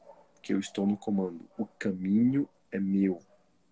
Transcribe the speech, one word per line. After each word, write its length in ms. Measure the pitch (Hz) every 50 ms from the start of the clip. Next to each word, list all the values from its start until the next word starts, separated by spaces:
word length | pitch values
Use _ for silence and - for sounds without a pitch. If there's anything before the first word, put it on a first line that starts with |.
| - - - - - _ _ _
que 120 | - - 101
eu 60 | 98
estou 260 | 98 - - 101 98
no 100 | 101 104
comando, 520 | - - 110 101 98 95 90 85 82 - - _
o 80 | - 107
caminho 840 | - _ - - 104 92 92 92 95 104 113 120 127 135 143 143 - _ _ _ -
é 80 | - 98
meu, 400 | 98 95 98 98 98 95 90 80 - _ - _ _ _ _ _ _ _